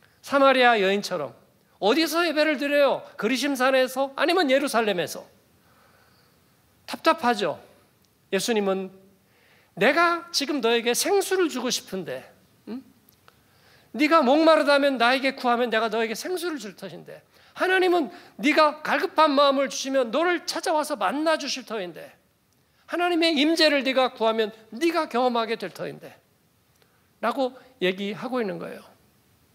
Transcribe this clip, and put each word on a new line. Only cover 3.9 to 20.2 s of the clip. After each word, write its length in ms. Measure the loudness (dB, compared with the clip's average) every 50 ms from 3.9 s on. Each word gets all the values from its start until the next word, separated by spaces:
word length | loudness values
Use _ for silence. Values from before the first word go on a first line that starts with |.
| -2 -4 -6 -4 -4
아니면 360 | -2 0 0 2 2 2 2
예루살렘에서? 760 | 2 2 0 0 0 0 0 0 -2 -2 -4 -6 -8 -12 -14 -18 _ _ _ _ _ _ _ _ _ _ _ _ _ _ _ _ _ _ _ _ _ _ _ _ _ _ _ _ _ _ _
답답하죠? 760 | -14 -14 -2 0 0 0 2 0 -2 0 0 -2 -4 -6 -8 -12 -20 -20 _ _ _ _ _ _ _ _ _ _ _
예수님은 600 | -4 -4 -2 0 0 0 0 0 -2 -2 -4 -8 -12 -18 -20 _ _ _ _ _ _ _ _ _ _ _ _ _ _
"내가 540 | 0 2 2 4 4 2 2 0 -2 -6 -6
지금 300 | -4 -4 -2 -2 -2 -2
너에게 320 | 0 0 0 0 0 0 -2
생수를 560 | 0 0 0 0 0 0 0 0 0 0 0
주고 220 | -2 -4 -4 -4
싶은데, 600 | -4 -4 -6 -8 -10 -10 -8 -8 -10 -12 -12 -16 -20 _ _ _ _ _ _ -14
응? 160 | -14 -14 -14 -18 _ _ _ _ _ _ _ -20 _ _ _ _ _ _ _ _ _ _ _ _ -4
네가 280 | -2 0 4 4 4
목마르다면 760 | 6 6 4 6 6 6 6 6 4 4 4 4 4 2 2 2
나에게 360 | 2 2 2 2 0 -2 -4
구하면 380 | -2 -2 0 0 0 0 0
내가 180 | 0 0 0 0
너에게 240 | -2 -2 -2 -4 -4
생수를 460 | -8 -6 -6 -6 -6 -6 -6 -8 -8
줄 160 | -10 -14 -14
터인데, 480 | -14 -16 -16 -16 -16 -18 -18 -20 -20 -20 _ _ _ _ -20 _
하나님은 580 | -4 -2 0 2 2 4 4 2 2 0 -2 -6 -12 -20 -20 _
네가 480 | -4 -2 2 4 4 4 4 2 -2 -4
갈급한 480 | -2 -2 -2 -2 -2 2 2 2 4
마음을 380 | 4 4 4 4 2 2 -2 -4
주시면 420 | -4 -8 -6 -2 -2 -2 -2 0
너를 340 | 0 0